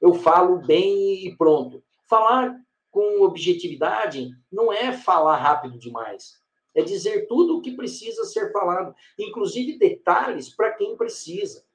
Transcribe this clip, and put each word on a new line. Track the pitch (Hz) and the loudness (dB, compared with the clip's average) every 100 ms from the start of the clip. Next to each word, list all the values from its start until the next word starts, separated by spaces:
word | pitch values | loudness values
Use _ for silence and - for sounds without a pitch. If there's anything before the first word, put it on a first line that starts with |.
eu | 175 | 4
falo | 175 - 170 185 180 | 6 6 6 6 2
bem | 123 160 190 202 196 190 185 | 4 4 4 2 0 -2 -6
e | 170 | 0
pronto." | 160 151 127 - _ _ - | 4 4 0 -12 _ _ 0
Falar | 220 220 254 254 254 _ _ _ | 2 4 2 0 -6 _ _ _
com | 196 208 202 | -2 0 4
objetividade | 190 165 170 175 170 139 156 214 208 139 127 - _ | 2 2 -2 -2 -2 -4 -2 -2 -4 -6 -12 -14 _
não | 190 226 | -2 0
é | 208 254 | 0 -4
falar | 254 - 175 156 151 | -4 0 2 4 2
rápido | 143 147 139 120 | 2 0 -2 -14
demais, | 120 117 110 101 - _ _ _ _ | -14 -12 -12 -14 -18 _ _ _ _
é | 151 | -2
dizer | 165 196 202 208 - | -2 -2 -4 -4 -2
tudo | 247 339 330 | 2 2 2
o | |
que | 262 | -6
precisa | 254 - - 220 226 | -10 -10 -12 -12 -10
ser | 202 220 208 | -6 -6 -4
falado, | 208 180 180 180 - _ - | -4 -2 -2 -6 -14 _ -14
inclusive | 208 - 190 240 254 - | -12 -6 -6 -4 -6 2
detalhes | 190 - - 185 - - - | 0 2 0 0 0 -6 -10
pra | - 220 | -4 -4
quem | - 202 - | -2 -6 -6
precisa. | - - 160 180 202 - _ | -8 -8 -12 -10 -10 -12 _